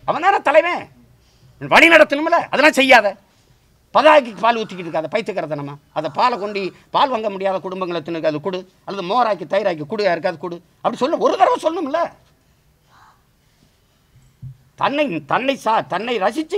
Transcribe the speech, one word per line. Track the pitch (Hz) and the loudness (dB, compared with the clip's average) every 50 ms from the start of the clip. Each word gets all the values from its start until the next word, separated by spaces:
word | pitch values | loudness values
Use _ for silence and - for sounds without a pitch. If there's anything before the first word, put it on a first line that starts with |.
| - | -6
அவன் | 147 196 285 | -4 -4 0
தானே | 339 392 403 392 | 2 2 0 2
தலைவன், | - 285 294 311 339 349 339 240 - - _ _ _ _ _ _ _ _ _ _ _ - _ _ | 0 4 4 4 4 4 -2 -6 -8 -12 _ _ _ _ _ _ _ _ _ _ _ -20 _ _
வழி | 139 139 165 240 302 330 | -2 4 6 6 8 8
நடத்தணும்ல, | 339 311 302 - 277 285 320 339 | 8 6 6 4 2 -2 0 0
அதெல்லாம் | 339 339 247 - - 240 277 311 - | 0 0 0 0 0 2 2 4 4
செய்யாத. | 269 269 262 254 233 208 196 202 - _ _ _ _ _ _ _ _ _ _ _ _ _ _ - | 4 4 6 6 6 6 2 -4 -6 _ _ _ _ _ _ _ _ _ _ _ _ _ _ 0
பதாக்கி | 214 269 311 302 302 247 233 202 | 4 6 8 6 6 4 2 -4
பால் | 170 214 226 233 | -2 0 0 0
ஊத்திக்கிட்டு | 226 214 - 190 180 175 | 0 -4 -6 -10 -10 -10
இருக்காத, | 165 165 160 156 147 | -6 -6 -6 -6 -4
பைத்தியக்காரத்தனமா. | - 165 160 220 185 185 165 147 151 147 143 139 143 143 _ _ | -4 -4 -4 -4 -6 -6 -6 -6 -8 -8 -8 -10 -12 -16 _ _
அதை | _ 160 156 156 151 | _ -8 -8 -6 -2
பாலை | 185 226 247 240 | 0 0 0 0
கொண்டு | 180 202 208 208 196 190 175 - - _ _ | -2 -6 -6 -6 -6 -6 -6 -8 -12 _ _
பால் | - 277 - 269 | 0 0 0 0
வாங்க | 254 220 220 208 | 0 -4 -4 -6
முடியாத | 196 190 196 196 190 185 190 185 | -6 -4 -4 -4 -4 -4 -6 -8
குடும்பங்களை | 185 190 185 170 175 165 | -8 -6 -6 -6 -6 -6
தின்னுக்கு | 147 175 170 165 156 | -6 -6 -8 -4 -4
அது | 156 151 147 | -4 -4 -4
கொடு, | 147 196 185 185 185 - _ _ _ | -6 -6 -8 -8 -10 -14 _ _ _
அல்லது | - 196 196 180 | -12 -10 -10 -6
மோராக்கி | 175 214 254 240 220 202 165 180 | -2 0 0 0 0 -2 -4 -6
தயிராக்கி | - 196 202 214 202 170 151 147 | -4 -4 -2 -2 -2 -4 -4 -8
கொடு, | 147 220 208 208 | -8 -6 -2 0
யாருக்காவது | 185 170 165 190 185 170 151 | 0 -2 0 -2 -6 -6 -6
கொடு, | 185 175 170 170 - _ _ | -10 -12 -12 -14 -16 _ _
அப்படி | _ - 208 233 | _ -6 -6 -4
சொல்லு, | - 240 302 339 | -2 -2 -2 -2
ஒரு | - 208 285 - | 0 0 0 2
தடவை | 381 370 523 494 294 | 4 2 2 2 0
சொல்லணும்ல. | - 320 330 381 320 262 302 339 330 - - _ _ _ _ _ _ _ _ _ _ _ _ _ _ _ _ _ _ _ _ _ _ _ _ _ _ _ _ _ _ _ _ _ _ _ _ _ _ _ _ _ _ _ _ _ - - - _ _ _ _ | 0 -2 -2 -2 -4 -4 -2 -2 -4 -4 -6 _ _ _ _ _ _ _ _ _ _ _ _ _ _ _ _ _ _ _ _ _ _ _ _ _ _ _ _ _ _ _ _ _ _ _ _ _ _ _ _ _ _ _ _ _ -20 -20 -20 _ _ _ _
தன்னை, | - - 208 269 302 302 240 170 151 147 | -4 -4 -2 0 -2 -2 -2 -4 -6 -4
தன்னை | - 156 196 247 277 269 - - | -2 -2 -2 0 -2 -4 -2 -2
சா-, | 220 226 202 - | -2 -2 -2 -2
தன்னை | - - 180 226 247 247 208 | -4 -6 -6 -4 -4 -4 -2
ரசிச்சு | 185 214 220 311 311 - 370 | -2 -2 -2 -4 -6 -4 -4